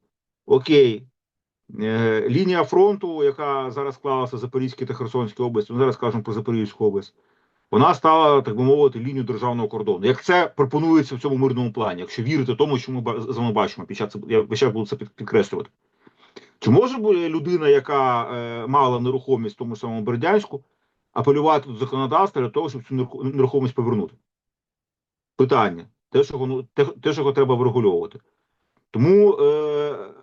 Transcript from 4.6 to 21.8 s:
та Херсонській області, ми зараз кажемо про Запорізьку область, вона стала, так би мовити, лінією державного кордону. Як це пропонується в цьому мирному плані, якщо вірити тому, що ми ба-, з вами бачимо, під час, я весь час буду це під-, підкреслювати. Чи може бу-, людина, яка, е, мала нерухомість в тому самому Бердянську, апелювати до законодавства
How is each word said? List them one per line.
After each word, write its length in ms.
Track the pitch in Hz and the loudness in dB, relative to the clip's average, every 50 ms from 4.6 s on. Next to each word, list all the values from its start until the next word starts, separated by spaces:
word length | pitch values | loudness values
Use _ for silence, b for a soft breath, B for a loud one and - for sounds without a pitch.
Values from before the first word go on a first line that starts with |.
| 131 131 - - 127 | -4 -4 -6 -8 -8
та 80 | 123 120 | -8 -8
Херсонській 500 | - 120 113 - 127 120 107 - - 123 | -8 -6 -4 -4 -4 -4 -4 -4 -4 -4
області, 300 | 120 117 110 104 - 117 | -2 -2 -2 -4 -2 0
ми 60 | 120 | 0
зараз 180 | 135 131 113 | 0 0 0
кажемо 260 | - 123 120 113 117 104 | 0 -2 -2 -2 -4 -4
про 100 | 120 107 | -6 -6
Запорізьку 520 | 107 104 - 117 113 107 101 - - 113 | -6 -4 -2 -2 -2 -2 -4 -4 0 0
область, 300 | 104 98 98 98 - _ _ _ _ _ _ _ _ _ _ _ - | 0 0 -2 -6 -8 _ _ _ _ _ _ _ _ _ _ _ 0
вона 220 | - 107 139 170 175 | 2 4 4 4 4
стала, 480 | - - 160 160 160 160 151 143 135 | 2 2 4 4 4 6 4 4 4
так 140 | 127 117 104 | 2 0 -2
би 80 | 113 127 | 0 2
мовити, 360 | 131 139 147 147 135 123 117 | 4 4 4 4 2 2 -2
лінією 240 | 117 135 139 135 123 | -8 -6 -6 -6 -6
державного 460 | 107 117 104 120 123 120 117 113 104 | -6 -6 -4 -4 -4 -2 -2 -4 -4
кордону. 360 | - 110 107 104 98 87 95 | -6 -4 -4 -4 -2 0 0
Як 180 | 117 131 - - | -2 -2 0 0
це 300 | - 180 180 165 - - | 0 2 2 2 0 0
пропонується 600 | - 143 127 147 151 160 165 160 160 139 127 135 | -2 -2 0 0 0 2 4 4 4 2 0 -4
в 40 | 123 | -6
цьому 180 | - 143 135 | -4 -2 0
мирному 360 | 127 131 135 120 123 123 117 104 | 0 0 0 0 -2 -4 -4 -4
плані, 280 | 120 110 104 90 90 | -4 -4 -4 -6 -8
якщо 220 | 90 - - - 110 | -10 -10 -8 -6 -4
вірити 320 | 127 156 147 131 127 117 | -2 -2 -2 -2 -2 0
тому, 220 | 120 147 147 139 | 0 0 0 0
що 140 | 117 - - | -2 -4 -6
ми 100 | 131 123 | -8 -6
ба-, 200 | 110 120 113 117 | -4 -4 -6 -6
з 160 | 113 - 127 | -6 -6 -6
вами 140 | 113 120 117 | -4 -2 -2
бачимо, 360 | 104 107 98 90 - - 90 | 0 0 -2 -2 -4 -10 -14
під 100 | - 104 | -12 -10
час, 180 | 101 110 104 - 107 - | -8 -8 -8 -8 -10 -6
я 140 | - 113 110 | 0 0 0
весь 180 | 104 - 110 107 | 0 0 0 0
час 140 | 139 120 104 | 0 0 0
буду 120 | 113 107 | -2 -6
це 100 | 101 107 | -6 -8
під-, 140 | - - - | -10 -12 -12
підкреслювати. 600 | _ - 110 - - 110 98 - - 85 - - _ _ _ _ _ b b b b b b b b b b b b b | _ -14 -6 -2 0 0 0 0 -4 -10 -10 -10 _ _ _ _ _ b b b b b b b b b b b b b
Чи 120 | - - | 0 4
може 260 | 120 175 240 254 262 | 4 4 4 2 0
бу-, 160 | 254 214 214 196 | -2 0 2 2
людина, 560 | 175 170 165 156 160 143 170 175 170 156 147 | 2 0 -2 -4 -4 -4 -2 -2 2 4 4
яка, 640 | 139 139 131 - 147 139 131 127 123 117 117 - 120 | 4 4 4 0 0 0 2 2 0 0 -2 -4 -6
е, 340 | 120 120 117 117 117 110 | -8 -8 -8 -8 -8 -6
мала 320 | 123 135 143 135 127 123 120 | -2 0 0 2 2 0 0
нерухомість 560 | 120 123 135 131 127 - 131 113 113 104 104 | -2 -2 -4 -4 -2 -2 -2 -2 -2 -4 -8
в 40 | - | -8
тому 160 | 123 117 113 | -10 -10 -10
самому 260 | 107 - 117 113 113 | -8 -8 -8 -6 -6
Бердянську, 640 | 107 113 120 120 135 170 202 208 202 - - 139 - _ _ _ _ _ _ _ _ _ - | -4 -4 -4 -2 0 2 0 0 0 -4 -12 -14 -16 _ _ _ _ _ _ _ _ _ -6
апелювати 560 | 139 131 143 139 147 147 160 156 147 - 143 | -2 2 2 4 4 4 2 2 2 0 -4
до 60 | 117 | -8
законодавства 680 | 110 | -8